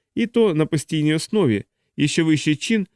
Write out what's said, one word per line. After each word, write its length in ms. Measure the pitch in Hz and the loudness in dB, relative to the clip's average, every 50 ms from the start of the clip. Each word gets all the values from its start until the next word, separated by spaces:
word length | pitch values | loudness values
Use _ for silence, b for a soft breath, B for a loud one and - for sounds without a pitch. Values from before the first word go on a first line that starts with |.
| _ _ _ | _ _ _
і 120 | - 233 | -4 -4
то 260 | 220 - 233 226 202 151 | 0 2 2 2 2 2
на 120 | 151 156 | 0 0
постійній 480 | - 160 147 - - 160 156 151 151 156 | 0 -2 -4 -4 -4 -4 -2 0 0 0
основі, 500 | 160 - - 214 214 175 123 107 98 - _ _ _ _ _ _ | -2 -4 -2 -2 0 2 2 0 -2 -4 _ _ _ _ _ _
і 120 | - 143 | -4 -2
що 180 | 143 - 175 160 | 0 0 0 2
вищий 300 | 160 156 139 - 156 151 | 2 2 2 0 -2 -2
чин, 320 | - - - 226 214 180 - _ | -2 -2 -2 -2 -2 -2 -4 _